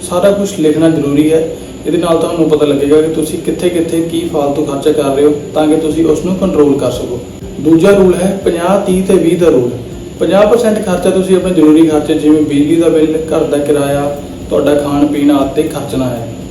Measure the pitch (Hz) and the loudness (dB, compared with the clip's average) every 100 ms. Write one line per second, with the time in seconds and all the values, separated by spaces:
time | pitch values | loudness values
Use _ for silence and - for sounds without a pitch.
0 | - 175 196 196 196 - 156 151 165 151 | -4 0 0 0 -2 0 0 0 0 -2
1 | 139 143 156 160 165 - - - - 170 | -2 0 2 2 -2 -8 -12 -10 -4 -2
2 | 175 165 165 - 156 147 147 139 139 151 | 0 0 -2 0 0 2 0 0 2 2
3 | 160 160 151 175 170 156 180 175 160 165 | 2 -2 -4 -6 -6 -2 -2 -2 -2 -2
4 | 165 165 170 170 143 143 143 139 151 151 | -2 -4 -4 -2 -2 -2 -4 -2 -2 0
5 | 139 135 147 147 - - 156 156 160 151 | 0 2 2 0 -4 -2 0 0 0 0
6 | 160 151 180 185 190 156 143 131 127 123 | 0 0 -2 -2 -2 2 2 2 -2 -4
7 | 131 123 - - - - 143 160 190 196 | -6 -8 -10 -14 -14 -6 2 4 4 4
8 | 185 175 185 196 - 170 175 196 196 185 | 4 2 0 -2 -2 -2 0 0 0 -2
9 | 190 185 160 175 170 139 120 117 - - | 2 2 2 2 2 2 0 -4 -12 -14
10 | - - - 185 208 233 226 202 185 180 | -14 -4 0 2 4 4 2 -2 -2 -2
11 | 190 190 185 185 180 160 151 156 160 151 | 0 0 2 2 2 2 4 6 4 2
12 | 143 156 147 156 147 143 147 165 165 156 | 0 0 2 2 2 2 2 2 2 2
13 | 156 156 - 165 147 143 147 143 139 143 | 2 0 -2 -2 0 -2 0 0 0 -2
14 | 143 143 - - - - 139 143 147 143 | -2 -6 -12 -14 -4 -2 2 0 0 0
15 | 147 143 143 143 135 151 156 151 139 131 | 0 2 2 2 0 -2 -4 -4 -6 -4
16 | 127 120 113 - - | -4 -4 -8 -12 -14